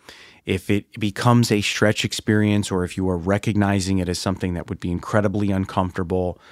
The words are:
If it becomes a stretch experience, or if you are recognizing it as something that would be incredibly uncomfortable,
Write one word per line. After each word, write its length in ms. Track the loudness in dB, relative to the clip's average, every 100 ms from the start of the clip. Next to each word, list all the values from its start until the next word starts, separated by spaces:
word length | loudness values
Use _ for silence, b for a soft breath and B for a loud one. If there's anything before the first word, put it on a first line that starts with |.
| B B B B -4
If 240 | -2 0
it 300 | -2 -2 -6
becomes 520 | -4 2 4 6 4
a 100 | 2
stretch 440 | 0 2 2 2 -4
experience, 640 | -4 0 2 4 2 0
or 140 | -2
if 120 | -2 -2
you 140 | -2
are 80 | -2
recognizing 800 | 0 0 0 0 2 2 0 0
it 80 | 0
as 120 | -2
something 340 | -4 -2 -4
that 160 | -4 -6
would 100 | -6
be 120 | -4
incredibly 600 | -4 -2 0 0 0 0
uncomfortable, 880 | 0 0 -2 -2 -4 -2 -2 -2 -6 B